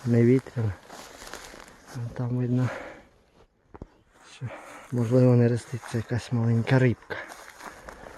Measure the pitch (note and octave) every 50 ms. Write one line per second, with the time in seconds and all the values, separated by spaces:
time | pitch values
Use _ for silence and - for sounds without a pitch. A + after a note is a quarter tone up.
0 | - A#2+ A#2+ A#2 A#2 A#2+ B2+ C3 - - - B2 A2 G#2 F#2 - - - - -
1 | - - - - - - - - - - - - - - - - - - - B2
2 | A#2 A#2 - - B2+ A#2+ B2 B2 B2 A#2+ B2 B2+ B2+ A#2 - - - - - -
3 | - _ _ _ _ _ _ _ _ _ _ _ _ _ - - - - _ _
4 | _ _ _ _ - - - - C3+ A2+ - - - - - - - - B2 A#2+
5 | A#2 A2 B2+ B2+ B2+ B2+ B2 A#2+ A#2+ A#2 B2 A2+ - - - A2+ - - - A#2
6 | G#2+ - B2 A2 - - B2+ A#2 A#2 A#2 A#2 A2+ A2+ - C3+ B2+ C3 B2 G#2+ -
7 | - - - - - - - - - - - - - - - - - - - -
8 | - - -